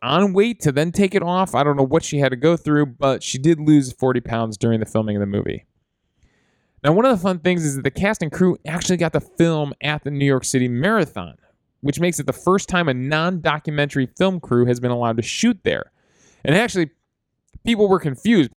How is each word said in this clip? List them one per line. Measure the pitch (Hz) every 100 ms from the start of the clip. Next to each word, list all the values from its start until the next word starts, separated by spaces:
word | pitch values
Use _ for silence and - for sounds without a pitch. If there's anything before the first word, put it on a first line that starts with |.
on | 120 160 202
weight | 185 226 220
to | 156
then | 135 170
take | 170 196 196
it |
off. | 170 180 190 123
I |
don't | 147 139
know | 135
what | 160
she | - 147
had | 135
to | 127
go | 151 170
through, | 160 147 147
but | 117 139 123
she | - 135
did | 151 160
lose | 151 151 131
forty | - 131 123
pounds | - 113 113 104
during | 117 113
the | 107
filming | 113 107 104
of |
the | 101
movie. | 101 - - _ _ _ _ _ _ _ _ _ _ _ _
Now, | 143
one | 175 262
of | 214
the |
fun | 190 180
things | 180 180
is | 151 135
that |
the | 139
cast | - 196 220
and | 156
crew | - 185 - -
actually | 170 - 180
got | 160
to | 147
film | - - 170 156 147 -
at | 143 151
the | 143
New | 143 139
York | 131
City | - 131 123
Marathon, | 120 180 226 156 104 85 - _ _ _ _
which | 139 147
makes | 175 165
it | 135
the |
first | - 180 196 -
time | 180 165
a |
non-documentary | 127 131 156 170 185 156 151 - 147 143 139 127 -
film | 185 180
crew | - 120 120
has | 123
been | 123
allowed | 120 120 117
to |
shoot | 113 - 233 208
there. | - 73 - _ _ _ _ _
And | - 170
actually, | 233 185 160 _ _ _ _ _ _ -
people | - 226 202
were | 190
confused. | 151 131 208 220 127